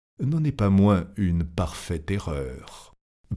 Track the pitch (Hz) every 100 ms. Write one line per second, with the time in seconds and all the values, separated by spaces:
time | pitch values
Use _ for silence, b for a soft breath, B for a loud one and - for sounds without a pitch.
0 | _ - 131 160 151 - 101 98 104 95
1 | 82 - 90 85 76 - 82 - - 82
2 | 76 98 85 71 65 64 - - - _
3 | _ _ -